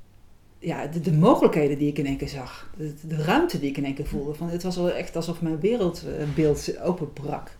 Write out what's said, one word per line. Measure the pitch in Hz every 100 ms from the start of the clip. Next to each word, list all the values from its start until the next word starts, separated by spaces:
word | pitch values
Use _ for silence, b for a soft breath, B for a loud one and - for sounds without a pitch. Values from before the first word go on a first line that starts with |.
| - - - - - -
ja, | 180 131 143
de, | 165
de | 175
mogelijkheden | 156 175 - 247 165 143 139
die | 147
ik | 143
in | 139
één | 139
keer | 135
zag. | 139 123 - - -
De, | 151 147 160
de | 156
ruimte | 151 262 349 170
die | 139
ik | 139
in |
één | 139
keer | 139 143
voelde. | 151 139
Van, | 147 170
het | 175
was | 185 175
wel | 175
echt | - 175 170
alsof | 165 170
mijn | 165 160
wereldbeeld | 196 240 180 147 143 147 147 139 151 147 - -
openbrak. | 160 180 147 - 147 143 -